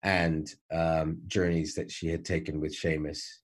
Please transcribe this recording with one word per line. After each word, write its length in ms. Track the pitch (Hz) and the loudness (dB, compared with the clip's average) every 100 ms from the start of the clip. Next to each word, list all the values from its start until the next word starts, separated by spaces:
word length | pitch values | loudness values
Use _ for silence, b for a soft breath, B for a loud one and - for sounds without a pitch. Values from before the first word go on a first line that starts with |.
and, 500 | 95 95 85 80 76 - _ | 2 4 4 2 -2 -10 _
um, 460 | 82 82 80 80 80 85 | 0 4 4 2 -2 -2
journeys 480 | 104 87 85 78 | 2 4 4 0
that 160 | - - | -4 -6
she 180 | - 82 | -4 -2
had 160 | 82 | -2
taken 380 | - 87 80 76 | 0 -2 -2 -4
with 180 | 78 - | -4 -2
Seamus 400 | 87 78 76 76 - - | -2 0 -2 -6 -12 -16